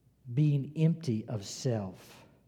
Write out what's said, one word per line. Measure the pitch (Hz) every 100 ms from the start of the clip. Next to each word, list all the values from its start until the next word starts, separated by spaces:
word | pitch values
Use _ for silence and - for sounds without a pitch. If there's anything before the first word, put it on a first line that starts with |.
| _ _ 131
being | 120 151 143 135 156
empty | 160 165 - 110 -
of | 110
self, | - - 135 113 95 92 - - - _